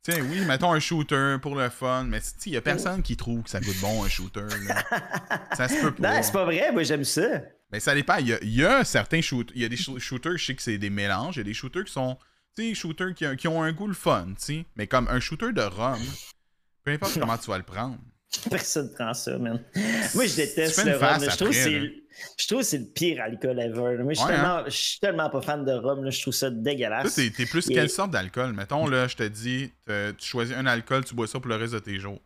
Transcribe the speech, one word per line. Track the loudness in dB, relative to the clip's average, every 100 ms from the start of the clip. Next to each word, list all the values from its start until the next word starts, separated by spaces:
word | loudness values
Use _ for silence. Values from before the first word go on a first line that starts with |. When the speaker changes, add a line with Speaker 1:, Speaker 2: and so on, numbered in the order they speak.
Speaker 1:
tu | 0
sais, | 0
oui, | 0 0 2
mettons | 4 4
un | 4
shooter | 2 0 2 4 4 2
pour | -2 -2
le | -2
fun, | 0 0 0
mais, | 0 -2
tu | -4
sais, | -10 -4
il |
y | -2
a |
personne | 0 0 0 0
qui | -2 -2
trouve | -2 -4
que | -2
ça | -4
goûte | -2 -2
bon, | 0 2
un | 2
shooter, | 0 -4 -8 -6 -6 -2
là. | -2 0 -2 -2 -8 -4 -6 -4
Speaker 2:
<laughs> | -2
Speaker 1:
Ça | 0
se | 2
peut | 2
pas. | 2 2
Speaker 2:
Non, | 2
c'est | 2
pas | 2
vrai, | 2 4 2
moi, | 2
j'aime | 2 2
ça. | 0 2 2 0 -4 _ _
Speaker 1:
Mais | -4
ça | 2 2
dépend. | 4 2
Il | 2
y |
a, | 0
il | 2
y | 4
a | 6 6
certains | 6 2 4 2
shoot-, | 2 -2 -4 -2
il |
y |
a | -2
des | -2
shoo-, | -4 -6
shooters, | -6 -4 -2 -2
je | -2
sais |
que | -4
c'est | -2 -2
des | 0
mélanges. | 0 0 0 -2
Il | -4
y |
a |
des | -6
shooters | -6 -6 -6
qui | -6
sont, | -4 -4 -4 _ _ _ -6
tu | -4
sais, |
shooters | -4 -6 -4 -4
qui, | -2 -4 0
qui | 0
ont | 0
un | 0
goût | -2 -4
le |
fun, | 0 2 2 2 -8
tu | -6 -6
sais. | -6 -8
Mais | 2
comme | 2 4
un | 0
shooter | 0 -4 -2
de | 0
rhum, | 0 0 -2 0 -4 -8 -12 -20 _ _ _ _
peu | -4
importe | -2 0
Speaker 2:
<laughs> | 0
Speaker 1:
comment | 0 0
tu | -2
vas | -4
le |
prendre. | -4 -6 -6 -6 -14 _ _ -6 -2
Speaker 2:
Personne | -2 0 -2 -2
prend | -4 -4
ça, | -4 -4 -2
man. | -2 -4 -4 -2 0 0 0
Moi, | 2 2
je |
Speaker 1:
Tu | 2
Speaker 2:
déteste | 0 2 2 4
Speaker 1:
fais |
une | 4
Speaker 2:
le |
rhum, | 4
là. | 4 4
Speaker 1:
face | 2
Speaker 2:
Je | 2
trouve | 4
que | 4
Speaker 1:
après, |
Speaker 2:
c'est, | 4 2
Speaker 1:
là. | -2 -6 _ -16 -16 -4
Speaker 2:
je | 0
trouve | 2
que | 2
c'est | -2
le | -4
pire | 0 0 0
alcool | -4 -2 -2 0
ever, | -2 0 0 0
là. |
Moi, | 0
je | 2
suis | 2
Speaker 1:
Ouais, |
Speaker 2:
tellement, | 4 4 2
Speaker 1:
hein ? | -2
Speaker 2:
je | -2
suis | -2 0
tellement | 0 2 0
pas | 0
fan | -2 0
de | 0
rhum, | 0 0 0
là. | -2
Je | -2
trouve | -2
ça | 0 0
dégueulasse. | 0 -2 0 -2 0 0
Speaker 1:
Toi, | 2
t'es, | 0
t'es | 0 0
plus | 0 2
Speaker 2:
Et |
Speaker 1:
quelle | 2 2
sorte | 0 0
d'alcool ? | 0 -2 -2 -2
Mettons, | -4 -2 0 2
là, | 2 2
je | 0
te |
dis, | -4 -4 -4 -4 -4 _ -4
euh, | -2 -2 -4
tu | -4
choisis | -2 -2
un | 0 2
alcool, | 0 2 0
tu | 0 -2
bois | -2
ça | -2
pour | -2
le | -2
reste | -2
de | -4
tes | -6 -8
jours. | -8 -12